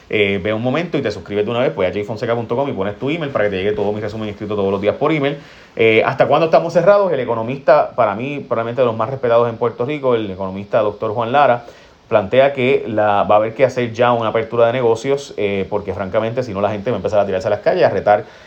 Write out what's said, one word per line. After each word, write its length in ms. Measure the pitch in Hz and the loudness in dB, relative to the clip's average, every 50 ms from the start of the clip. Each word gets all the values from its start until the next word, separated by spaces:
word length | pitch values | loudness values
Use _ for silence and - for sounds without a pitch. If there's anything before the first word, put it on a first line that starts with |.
| - - | -10 -4
Eh, 300 | 113 107 101 98 98 98 87 | -2 0 2 0 0 -2 -2
ve 100 | 107 107 | -2 -4
un 80 | 107 | -2
momento 360 | 120 127 135 160 175 165 165 | -2 -2 -2 -2 -2 -2 -4
y 40 | 147 | -2
te 80 | 127 107 | -2 -4
suscribes 360 | 98 98 92 - 101 104 101 | -6 -6 -8 -4 -4 -2 -2
de 60 | 117 | 0
una 100 | 117 120 | 0 0
vez, 100 | - - | 0 0
pues, 180 | - 98 95 90 | 0 0 -2 -2
a 40 | 92 | -2
jfonseca 420 | 104 104 113 117 104 127 113 117 | -4 -6 -6 -6 -6 -4 -2 -2
punto 200 | 120 113 110 135 | -2 -4 -4 -4
com 140 | 135 143 139 | -2 -2 -2
y 40 | 104 | -4
pones 260 | 95 95 101 101 - | -4 -4 -6 -6 -4
tu 100 | 127 139 | -4 -4
email 220 | 165 170 151 139 | -4 -4 -4 -4
para 140 | 123 107 104 | -2 0 0
que 60 | 101 | 0
te 60 | 95 | -2
llegue 140 | 92 95 104 | -2 -2 -2
todo 200 | 104 107 98 104 107 | -2 -2 -2 -2 -2
mi 80 | 107 | -4
resumen 280 | 107 101 113 110 110 104 | -6 -8 -8 -8 -8 -8
escrito 260 | 101 - 107 98 107 | -8 -8 -8 -6 -4
todos 160 | 104 98 98 | -2 0 0
los 100 | 98 95 | 0 0
días 140 | 98 101 98 | 0 -2 0
por 160 | - 143 151 | 0 0 0
email. 260 | 160 147 139 143 147 156 - - - - - - - | 0 0 -2 -2 -4 -6 -10 -18 -20 -20 -20 -8 0
Eh, 280 | - 113 113 110 110 - | 2 4 4 4 4 4
¿hasta 220 | 120 127 - 127 | 2 2 2 2
cuándo 200 | 120 143 156 165 | 4 4 2 4
estamos 260 | 165 175 160 160 170 165 | 4 4 4 4 2 0
cerrados? 380 | 175 170 196 202 202 196 180 | 2 4 6 4 4 4 0
El 100 | 156 127 | 0 -2
economista, 720 | 117 110 117 113 113 120 135 131 - 175 156 - - - - | -2 -2 -2 -2 -4 -4 -6 0 2 4 4 4 4 2 0
para 180 | 127 117 104 98 | 0 0 0 0
mí, 260 | 110 127 143 147 139 | -2 -4 -6 -8 -8
probablemente 400 | - - 120 113 113 117 120 135 | -6 -4 -4 -2 -2 -2 0 0
de 60 | 127 | 0
los 100 | 120 110 | 0 0
más 120 | 113 110 107 | 0 -2 -4
respetados 400 | - 117 - 120 117 117 120 120 | -4 -2 0 2 4 4 4 2
en 60 | 113 | 0
Puerto 300 | 110 123 117 110 - 120 | -2 -4 -4 -2 -4 -4
Rico, 280 | 143 151 143 135 127 120 | -4 -4 -2 0 0 0
el 160 | 113 110 98 | 0 0 -4
economista 500 | 92 95 95 95 95 98 101 - - 117 | -6 -6 -6 -6 -8 -8 -6 -2 0 0
doctor 300 | 107 104 104 - 110 107 104 | 0 0 -2 -4 -6 -4 -4
Juan 180 | 120 113 113 | -4 -2 0
Lara, 320 | 131 143 143 123 117 120 - - - - - - _ _ _ - | 2 4 4 4 4 0 -2 -10 -20 -20 -20 -20 _ _ _ 0
plantea 440 | 113 107 98 95 123 127 135 143 - | 0 0 2 4 4 4 4 4 2
que 300 | 131 123 127 139 - - | 0 2 2 2 0 0
la, 380 | 113 107 107 107 107 104 104 - | -2 0 0 2 2 2 2 2
va 120 | 101 104 | 4 4
a 20 | |
haber 180 | 107 110 113 110 | 2 2 0 0
que 100 | - 131 | 0 0
hacer 260 | 120 - 127 120 117 | 0 2 -2 -4 -2
ya 200 | 110 113 120 120 | 0 2 2 2
una 160 | 120 117 113 107 | 2 2 0 0
apertura 380 | 104 113 110 - 120 117 117 | 0 -2 -2 -2 2 2 2
de 60 | 117 120 | 2 2
negocios, 600 | 131 120 113 113 110 - 135 139 139 - - - | 2 2 2 0 0 0 -2 -2 -2 -4 -6 -6
eh, 300 | - 104 101 101 98 92 | -4 -2 -2 -2 -2 -4
porque 260 | - 104 202 - - 92 | -4 -4 -6 -4 -6 -6
francamente, 500 | 101 98 95 107 110 110 113 120 131 120 | -6 -6 -2 -2 -2 -2 -2 -2 -4 -4
si 100 | 110 98 | -4 -4
no, 80 | 98 | -2
la 80 | 104 104 | -2 -2
gente 220 | 110 101 98 127 | -2 -4 -4 -4
va 60 | 117 | -4
a 20 | 95 | -2
empezar 200 | 92 107 107 101 | -2 0 0 0
a 60 | 101 | 2
tirarse 220 | 101 92 92 98 | 0 -2 -2 -2
a 20 | 107 | -2
las 120 | 101 101 | -2 0
calles, 220 | - 165 185 180 143 | 0 0 2 2 2
a 40 | 120 | 2
retar 360 | 104 92 - 107 104 107 110 - - - - | 2 2 2 2 2 2 0 -4 -16 -20 -20